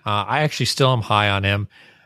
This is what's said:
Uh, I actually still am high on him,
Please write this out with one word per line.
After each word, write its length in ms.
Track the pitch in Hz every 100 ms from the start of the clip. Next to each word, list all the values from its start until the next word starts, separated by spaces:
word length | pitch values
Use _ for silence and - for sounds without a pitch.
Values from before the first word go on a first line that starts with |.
| 107
Uh, 160 | 104 101
I 140 | 135
actually 240 | 151 - -
still 260 | - 135
am 100 | 123
high 280 | - 107 104
on 120 | 98
him, 240 | 98 101 107 - - -